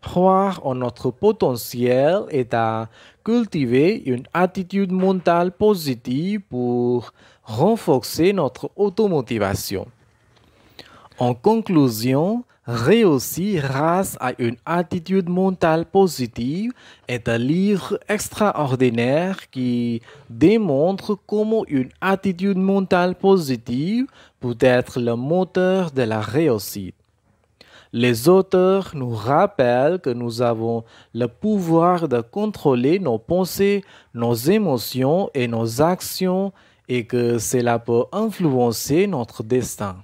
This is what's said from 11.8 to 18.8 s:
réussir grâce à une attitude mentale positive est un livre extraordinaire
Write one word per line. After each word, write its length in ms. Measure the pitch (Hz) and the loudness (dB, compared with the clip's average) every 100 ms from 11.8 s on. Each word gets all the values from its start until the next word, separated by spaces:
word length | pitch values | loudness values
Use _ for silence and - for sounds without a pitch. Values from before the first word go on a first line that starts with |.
| 135 107 120 135 170 233 - _ - | 4 2 0 0 0 -2 -6 _ -8
réussir 960 | 120 120 226 208 139 - - 196 185 | -2 2 4 6 4 0 -4 -2 -2
grâce 520 | 135 135 156 175 196 - | -2 -2 0 0 -2 -4
à 140 | 127 127 | -6 -2
une 180 | 120 120 - | -4 -4 -4
attitude 600 | 170 170 180 165 190 175 | -4 -2 -6 -2 -2 0
mentale 580 | 180 190 185 165 160 170 | 0 0 2 2 2 2
positive 840 | 196 190 147 120 - 120 165 226 - - - - | 2 2 2 -6 -4 -6 -4 -6 -8 -18 -20 -8
est 200 | 123 113 | -6 -2
un 120 | 117 | -2
livre 600 | 123 165 196 202 - 202 - | 0 0 2 0 -2 -8 -4
extraordinaire 1400 | 208 - - 208 - 147 123 | -4 -4 -2 0 0 -2 2